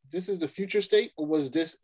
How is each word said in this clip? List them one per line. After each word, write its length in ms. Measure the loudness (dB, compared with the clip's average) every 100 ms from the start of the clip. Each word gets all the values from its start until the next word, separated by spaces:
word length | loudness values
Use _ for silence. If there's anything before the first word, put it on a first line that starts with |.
| _
this 160 | -6 -4
is 100 | -4
the 80 | -4
future 320 | -4 -2 0
state, 300 | 4 4 2 -2
or 100 | 0
was 240 | 2 2
this, 280 | 0 -2 -4